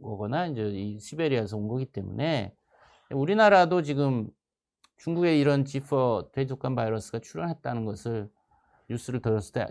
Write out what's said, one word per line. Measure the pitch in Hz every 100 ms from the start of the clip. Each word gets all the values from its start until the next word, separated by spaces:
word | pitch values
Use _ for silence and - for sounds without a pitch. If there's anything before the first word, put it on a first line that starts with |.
거거나 | 110 101 104 151 175
이제 | 120 107
이 | 98 104 104
시베리아에서 | - 156 156 123 101 107
온 | 107
거기 | 127 131
때문에 | 101 95 107 143 208 98 - _ _ - _ _
우리나라도 | 135 151 214 208 196 175 180
지금 | 147 143 139 117 107 - _ _ _ _ _ _
중국에 | - 170 175 151
이런 | 139 139 139
지포 | 139 139 139 127 104 -
돼지 | - 135
독감 | 127 131 123
바이러스가 | 110 110 - 113
출현했다는 | - 165 170 160 123 120 110
것을 | 101 117 113 104 _ _ _ _ _ -
뉴스를 | 120 - 123
들었을 | 113 110 98
때 | 127 104